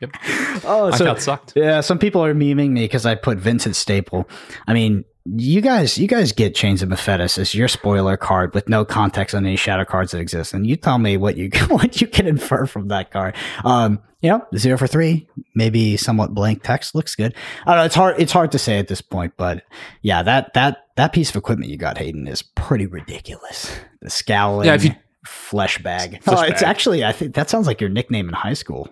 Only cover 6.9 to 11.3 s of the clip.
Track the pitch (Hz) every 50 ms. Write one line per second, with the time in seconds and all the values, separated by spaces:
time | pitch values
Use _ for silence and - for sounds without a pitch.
6.9 | 92 - - - 98 90 90 90 - - 95 92 - 104 120 123 - - - 104
7.9 | 101 98 95 95 98 - - - 95 92 92 87 - 101 101 - 113 107 107 -
8.9 | - 110 104 98 - - 98 - - 101 95 95 95 95 - - 98 95 95 -
9.9 | - 92 92 87 - 87 85 85 - 82 82 - - 98 101 110 135 170 - 175
10.9 | 131 123 113 104 98 95 98 104